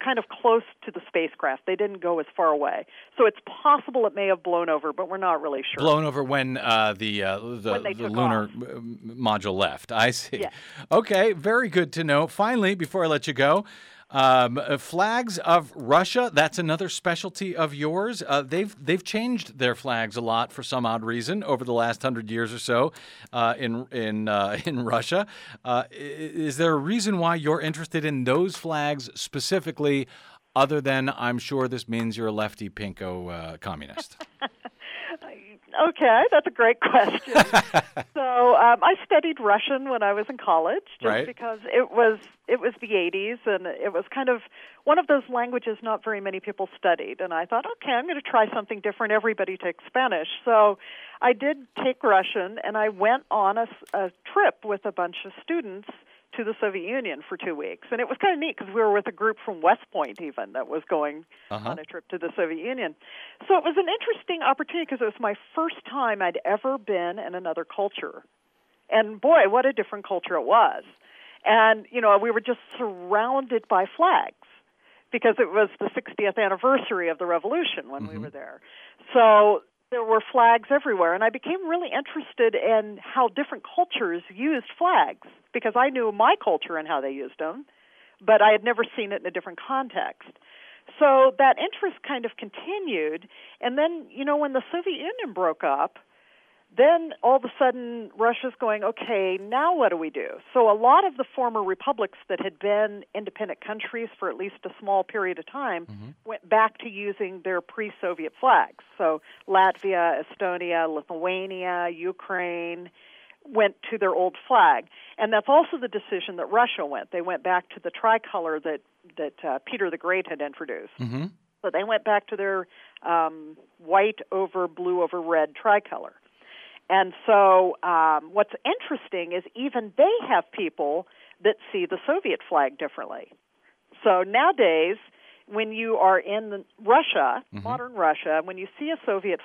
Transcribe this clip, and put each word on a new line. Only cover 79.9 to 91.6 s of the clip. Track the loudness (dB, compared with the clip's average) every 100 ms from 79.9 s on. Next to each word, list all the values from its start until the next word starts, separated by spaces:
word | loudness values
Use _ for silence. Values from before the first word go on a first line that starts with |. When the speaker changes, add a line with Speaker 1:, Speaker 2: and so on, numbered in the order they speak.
Speaker 1:
there | -4
were | 0 0
flags | 2 4 6 6 2
everywhere, | 0 0 2 2
and | 2
I | 0
became | 0 -4 -6 -4
really | -4 -4
interested | -6 -6 -10 -10 0 2
in | 2 2 2 0 -10
how | -6 0 0
different | -2 -6 -10
cultures | -6 -2 -2 -2 -4 -4 -10
used | -6 -4 -2 -6 -2
flags | 2 2 0 -4 -20 _ _
because | -6 -2
I | 0 0
knew | 0 -2
my | 2 2 2
culture | 0 -2 -2 -8
and | -4
how | -4
they | -4
used | -8 -12 -8
them, | -8 -8 -16 _ _ _ _ _
but | 4 6
I | 8
had | 6
never | 2 -2 -2 -6
seen | -6
it | -6
in | -6
a |
different | -8 -10 -14
context. | -6 -6 -6 -6 -8 -10 -20 _ _ -20 -20 -20 -20 2
So | 6 8 6 6
that | 4
interest | 4